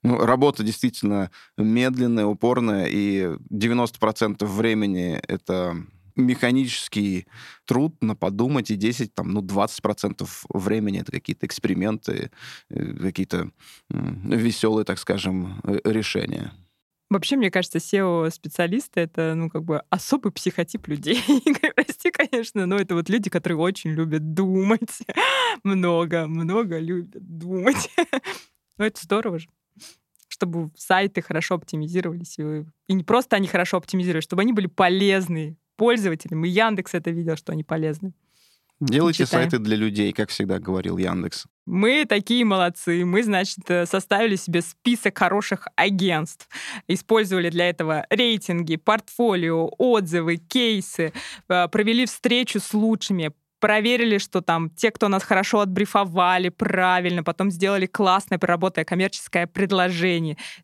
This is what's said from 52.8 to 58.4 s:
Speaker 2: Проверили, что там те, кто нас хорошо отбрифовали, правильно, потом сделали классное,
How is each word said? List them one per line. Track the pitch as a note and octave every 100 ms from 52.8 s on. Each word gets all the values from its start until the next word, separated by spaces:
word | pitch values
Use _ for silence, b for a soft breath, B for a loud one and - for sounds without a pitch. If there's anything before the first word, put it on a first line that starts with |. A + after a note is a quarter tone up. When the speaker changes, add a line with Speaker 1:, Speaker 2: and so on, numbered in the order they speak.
| A3 A3 - F#3+ D#3 - _ _
Speaker 2:
Проверили, | G#3+ G#3+ G#3+ B3 A#3 G3+
что | - F#3
там | F3 E3 E3
те, | - A3+
кто | G#3+ G#3
нас | F#3+
хорошо | - F#3+ G3 G#3+
отбрифовали, | G3+ F#3 G3+ G3+ G3 E3+ F3+ F#3 F3+
правильно, | - G3 F#3 F#3 F3+ F3+ F3
потом | D#3+ E3+ G3
сделали | E3+ F#3+ G3+ F#3
классное, | - G3 F#3 - F3+